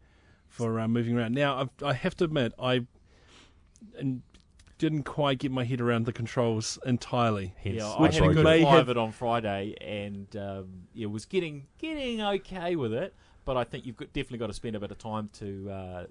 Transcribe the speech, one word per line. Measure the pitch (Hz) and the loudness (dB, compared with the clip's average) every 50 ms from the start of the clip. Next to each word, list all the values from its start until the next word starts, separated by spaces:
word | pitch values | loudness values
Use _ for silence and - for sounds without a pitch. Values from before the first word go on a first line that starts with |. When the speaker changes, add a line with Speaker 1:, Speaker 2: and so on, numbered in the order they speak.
| _ _ _ _ _ - - _ _ | _ _ _ _ _ -20 -20 _ _
Speaker 1:
for, | _ - - 117 113 113 113 | _ -6 -4 -2 0 0 0
uh, | 113 | 0
moving | 113 117 120 117 117 120 120 | 2 2 2 2 2 0 0
around. | 117 113 123 | 0 0 0
Now, | 143 147 143 131 131 | 2 0 0 0 -2
I've, | 139 131 - - 143 | -4 -6 -6 -6 -4
I | 143 | -4
have | 131 - - 180 - | -2 -2 -2 -4 0
to | - 180 | 0 0
admit, | 156 156 143 117 110 - - | 0 2 0 0 0 -2 -2
I | 123 127 127 127 120 - _ _ _ _ _ _ - - - - - - _ - _ _ - _ 220 - - - | 0 0 0 0 0 -4 _ _ _ _ _ _ -20 -20 -20 -20 -20 -20 _ -20 _ _ -20 _ -20 -18 -10 -6
n-, | 143 135 127 120 - _ - - _ _ _ - - - - - | -4 -4 -4 -4 -8 _ -20 -20 _ _ _ -20 -20 -20 -4 -2
didn't | 160 156 156 147 131 | 0 0 0 0 -2
quite | - - 156 147 139 139 135 | -4 -2 0 2 2 2 0
get | 147 139 | -2 -2
my | 131 127 120 | -2 -2 0
head | 120 131 123 | 0 0 0
around | 117 120 120 113 110 | 2 2 2 2 2
the | 123 | 0
controls | - - 117 110 - 131 120 117 110 110 110 - - - - | -2 -4 -6 -2 0 2 2 2 2 0 -2 -4 -6 -4 -2
entirely. | 135 123 - - - 123 120 117 113 107 98 95 90 - - | 0 0 0 0 0 0 2 2 2 2 0 -4 -6 -8 -6
Speaker 2:
Hence | - 101 95 | -6 -4 -4
Speaker 3:
Yeah, | 113 107 107 | -4 -4 -2
Speaker 2:
I | - - 156 | 2 4 4
Speaker 3:
I | |
had | - - | 6 6
a | - | 6
Speaker 2:
broke | 151 151 151 | 6 6 8
Speaker 3:
good | 156 | 8
Speaker 2:
it. | 156 | 8
Speaker 1:
May | 156 160 165 | 8 8 8
have | 160 139 135 - | 8 10 10 8
Speaker 3:
five | 123 123 | 8 6
it | 120 | 4
on | 120 113 110 | 2 0 0
Friday, | - - 127 117 117 117 110 104 98 98 98 104 - - | -2 -2 0 0 0 0 0 0 -2 -2 -2 -6 -6 -8
and, | - 90 107 104 101 101 101 98 98 101 - | -8 -8 -6 -6 -6 -6 -8 -10 -12 -10 -10
um, | 101 98 98 95 98 95 92 92 90 90 - | -8 -8 -8 -8 -10 -10 -12 -14 -16 -18 -16
yeah, | - 117 110 | -10 -8 -6
was | 104 107 110 - | -6 -6 -8 -6
getting, | - 190 185 170 156 147 143 139 - _ - | -4 -2 -2 -2 -4 -6 -12 -16 -18 _ -10
getting | 302 320 311 294 262 240 233 220 | -8 -6 -6 -6 -6 -4 -4 -2
okay | 214 202 202 196 - - 185 180 170 180 175 | -2 -2 -2 -2 -4 -8 -10 -6 -4 -2 -2
with | 156 123 110 | 0 0 -2
it, | 110 131 185 - - _ _ _ - _ - | -2 -2 -4 -6 -10 _ _ _ -20 _ -6
but | 139 127 | -4 -2
I | 123 120 | -2 -2
think | - - 127 - | -4 -6 -10 -12
you've | 127 113 | -12 -12
got, | - - - | -12 -14 -8
definitely | - 143 135 - 123 113 | -6 -6 -6 -6 -6 -6
gotta | 117 104 | -6 -6
spend | 98 - - 117 107 | -6 -6 -8 -6 -6
a | 101 | -6
bit | 101 95 | -8 -10
of | 98 - | -10 -12
time | - 110 107 107 107 104 - | -10 -8 -6 -6 -6 -8 -10
to, | - 107 101 98 98 98 101 | -12 -10 -10 -8 -8 -8 -10
uh, | 95 95 92 92 90 90 90 - | -10 -10 -10 -10 -10 -12 -12 -12